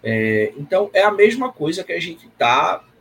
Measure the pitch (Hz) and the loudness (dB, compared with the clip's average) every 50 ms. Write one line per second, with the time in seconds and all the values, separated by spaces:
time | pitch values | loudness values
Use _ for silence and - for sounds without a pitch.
0 | - 113 113 110 110 110 110 107 107 107 - 135 147 - 190 190 208 202 - 185 | -4 -2 -2 0 0 0 0 0 0 -2 -4 -10 -8 -2 -2 -2 -2 0 0 2
1 | 196 208 202 196 202 220 233 254 262 254 - - 151 151 165 190 175 - 170 170 | 2 2 4 4 4 4 4 0 -6 -8 -6 -6 -6 -6 -6 -6 -8 -8 -8 -8
2 | 165 175 165 - - - _ _ 120 120 123 135 156 180 - - - _ _ _ | -8 -10 -12 -16 -20 -20 _ _ 0 0 2 2 0 -2 -4 -6 -10 _ _ _